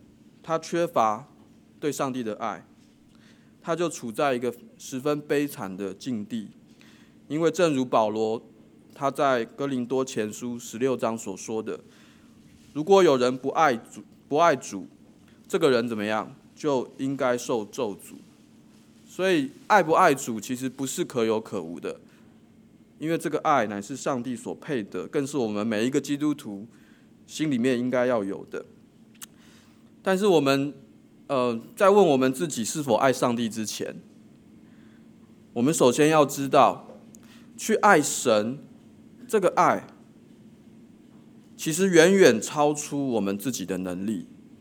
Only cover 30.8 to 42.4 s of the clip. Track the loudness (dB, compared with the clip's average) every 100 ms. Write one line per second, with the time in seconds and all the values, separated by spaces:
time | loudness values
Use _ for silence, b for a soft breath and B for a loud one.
30.8 | -18 -20 _ _ -6 -2 0 -2 -8 2
31.8 | 6 8 6 6 2 0 -4 -4 -6 -4
32.8 | 0 2 2 2 0 0 -4 -6 -8 -8
33.8 | -10 -10 -18 -20 -20 -20 -20 -20 B B
34.8 | B B B -20 -20 -20 -10 -2 0 4
35.8 | 4 4 4 4 4 0 2 6 6 4
36.8 | -8 -20 -20 -20 B B B -10 -2 2
37.8 | 6 4 4 -2 2 2 0 -6 -14 -20
38.8 | -20 -20 -20 -20 -4 0 2 4 2 2
39.8 | -4 -18 -20 -20 -20 -20 -20 -20 -20 -20
40.8 | -20 -20 -20 -20 -20 -20 -20 -10 -6 0
41.8 | 4 8 8 8 8 6